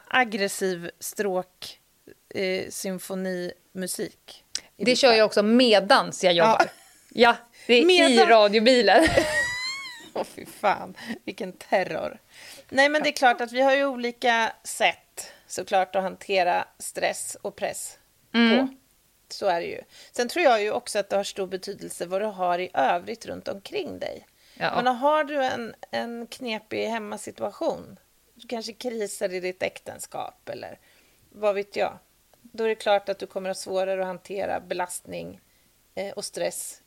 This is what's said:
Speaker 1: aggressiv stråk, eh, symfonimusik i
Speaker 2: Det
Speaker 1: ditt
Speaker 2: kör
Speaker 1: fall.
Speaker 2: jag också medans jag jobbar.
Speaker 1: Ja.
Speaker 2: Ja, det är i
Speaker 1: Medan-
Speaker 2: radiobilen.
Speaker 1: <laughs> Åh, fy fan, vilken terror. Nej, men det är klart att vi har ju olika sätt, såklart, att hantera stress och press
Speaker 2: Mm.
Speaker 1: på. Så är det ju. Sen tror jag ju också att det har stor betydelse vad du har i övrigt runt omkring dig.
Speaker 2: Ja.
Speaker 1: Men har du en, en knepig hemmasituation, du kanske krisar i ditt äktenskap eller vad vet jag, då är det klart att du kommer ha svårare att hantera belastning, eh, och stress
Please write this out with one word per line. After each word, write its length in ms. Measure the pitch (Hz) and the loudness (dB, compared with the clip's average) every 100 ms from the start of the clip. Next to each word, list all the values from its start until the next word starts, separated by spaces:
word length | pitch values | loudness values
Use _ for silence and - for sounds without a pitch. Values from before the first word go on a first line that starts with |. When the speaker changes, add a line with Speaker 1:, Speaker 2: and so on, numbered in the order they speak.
| - | 0
Speaker 1:
aggressiv 840 | 262 240 202 196 - 190 175 170 - | 0 0 -2 -4 -2 -4 -4 -8 -12
stråk, 800 | - - 202 180 180 _ - - _ _ - - _ - | -12 -6 -2 -2 -4 _ -20 -20 _ _ -20 -20 _ -4
eh, 340 | 190 185 - | -2 -2 -6
symfonimusik 1700 | - 196 185 - 190 185 180 180 - _ 190 180 - 170 - - - _ - - - | -8 -8 -8 -8 -8 -6 -6 -8 -12 _ -10 -8 -6 -8 -10 -20 -20 _ -12 -12 -4
i 60 | |
Speaker 2:
Det 80 | 226 | 0
Speaker 1:
ditt 80 | 247 | 4
Speaker 2:
kör 80 | 262 | 6
Speaker 1:
fall. 80 | 226 | 6
Speaker 2:
jag 80 | 214 | 4
också 180 | - | 4
medans 800 | 208 233 254 202 190 254 175 - | 4 6 6 6 6 4 2 0
jag 100 | 185 | 2
jobbar. 240 | 170 214 - | 6 6 4
Speaker 1:
Ja. 80 | 339 - - _ _ | 2 -4 -20 _ _
Speaker 2:
Ja, 240 | 214 233 233 - _ - | 4 4 4 -4 _ 4
det 60 | |
är 80 | 240 | 6
i 40 | 339 | 8
Speaker 1:
Medan- 420 | 359 330 233 415 | 6 6 6 8
Speaker 2:
radiobilen. 720 | 226 208 214 220 254 196 202 320 - 302 605 988 988 | 8 6 6 6 6 6 6 6 4 2 0 -2 -4
Speaker 1:
<laughs> 560 | 1017 1077 1077 960 906 | -8 -10 -12 -18 -14
Åh, 100 | - - - | -10 -10 -12
fy 100 | - | -18
fan, 480 | - 208 175 185 185 226 226 - | -4 0 0 -4 -14 -12 -10 -10
vilken 280 | 196 190 | -10 -12
terror. 640 | - - 208 175 160 - - _ - - - - | -12 -2 0 0 -4 -8 -10 _ -20 -20 -20 -4
Nej, 200 | 262 285 | 2 2
men 140 | 302 | 2
det 60 | 294 | -2
är 40 | |
klart 280 | 294 262 240 | 2 2 2
att 100 | 240 | -2
vi 100 | 247 | 0
har 140 | 269 269 | 2 4
ju 100 | 277 | 0
olika 680 | 247 240 240 247 226 220 - | -2 -6 -2 0 2 0 -4
sätt, 680 | - - 190 - _ - - - _ | -12 0 0 0 _ -18 -18 -20 _
såklart, 480 | - 185 196 190 196 | -10 -2 0 0 -2
att 80 | |
hantera 600 | 190 180 - 190 175 180 - _ | -4 -6 -2 0 2 0 -4 _
stress 580 | - - 175 190 - - | -12 -6 -4 -4 -10 -10
och 140 | 202 - | -12 -8
press 420 | 185 165 - - _ _ _ | -8 -8 -12 -16 _ _ _
Speaker 2:
Mm. 240 | 226 233 233 269 | 2 4 4 0
Speaker 1:
på. 60 | - _ _ _ _ _ | -6 _ _ _ _ _
Så 160 | - 208 | -4 -2
är 120 | 170 | -2
det 60 | 170 | -4
ju. 140 | - - - - | -10 -14 -20 -10
Sen 160 | - 240 | -6 -4
tror 160 | 330 320 | 2 4
jag 160 | 226 | 4
ju 100 | 208 | 2
också 280 | 240 - 208 | -4 -4 -4
att 100 | 196 | -2
det 60 | 202 | -2
har 80 | |
stor 240 | 202 - 185 | -4 -6 -8
betydelse 580 | 185 190 185 170 - 175 | -8 -10 -12 -14 -10 -6
vad 160 | 190 | -4
du 40 | 214 | -4
har 340 | 190 180 175 | -4 -2 -2
i 100 | 180 | -2
övrigt 520 | - 262 175 185 226 190 | 0 0 0 -4 -12 -12
runt 220 | 180 - | -10 -8
omkring 520 | 196 - 415 294 180 | -10 -8 -8 -8 -8
dig. 280 | - - - _ _ | -10 -12 -18 _ _
Speaker 2:
Ja. 280 | - 170 - | -6 -4 0
Speaker 1:
Men 140 | 247 247 | 0 0
har 280 | 285 302 | 2 0
du 200 | 285 294 | 0 -2
en, 320 | 262 - 226 - - | -2 -4 -8 -14 -10
en 360 | 233 233 233 233 | -8 -8 -10 -14
knepig 580 | - 254 214 214 214 208 | -12 -8 -8 -8 -6 -4
hemmasituation, 1120 | 226 208 208 - 202 214 - 320 196 - 196 _ _ _ _ | -6 -8 -12 -14 -10 -10 -4 -4 -4 -10 -20 _ _ _ _
du 120 | 233 | -12
kanske 260 | 233 220 | -10 -10
krisar 600 | 226 247 226 202 - 202 | -10 -8 -6 -6 -4 -6
i 60 | 185 | -4
ditt 240 | 185 180 | -6 -6
äktenskap 880 | 185 - - - - - - - - | -6 -8 -14 -16 -14 -10 -12 -12 -16
eller 300 | 123 95 - _ _ _ _ _ | -14 -14 -18 _ _ _ _ _
vad 240 | 208 208 202 | -6 -2 -2
vet 200 | 202 - | -6 -4
jag, 240 | 190 185 _ _ _ _ | -4 -6 _ _ _ _
då 220 | - - | -18 -6
är 40 | 226 | -4
det 80 | 220 | -2
klart 340 | - 202 202 | 0 0 0
att 100 | 190 | -8
du 80 | 185 | -8
kommer 220 | 196 190 | -8 -8
ha 40 | |
svårare 480 | 190 - 190 190 190 | -8 -6 -4 -2 -2
att 60 | 185 | -4
hantera 520 | 180 - 190 180 180 | -8 -10 -8 -4 -6
belastning, 800 | 180 180 180 - - 175 170 190 _ _ _ _ _ - | -6 -6 -6 -8 -12 -12 -12 -16 _ _ _ _ _ -10
eh, 140 | 196 | -8
och 140 | 202 196 | -10 -10
stress 560 | - 175 - - - | -6 -6 -6 -10 -14